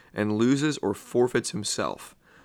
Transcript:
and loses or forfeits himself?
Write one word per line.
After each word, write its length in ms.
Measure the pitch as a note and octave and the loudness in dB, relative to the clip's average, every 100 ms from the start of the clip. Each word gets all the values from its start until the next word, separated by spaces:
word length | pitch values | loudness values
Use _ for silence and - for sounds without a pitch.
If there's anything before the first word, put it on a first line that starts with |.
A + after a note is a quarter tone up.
| _ | _
and 240 | - G#2+ G#2+ | -4 -2 2
loses 400 | B2 C#3 D3+ C#3 | 2 4 0 -2
or 160 | G2+ | -2
forfeits 560 | G2+ - B2 B2 A#2+ - | -4 -2 2 2 2 -2
himself? 640 | G#2+ G#2 - D2+ G1+ - - _ - | -6 -4 -4 -4 -6 -14 -20 _ -20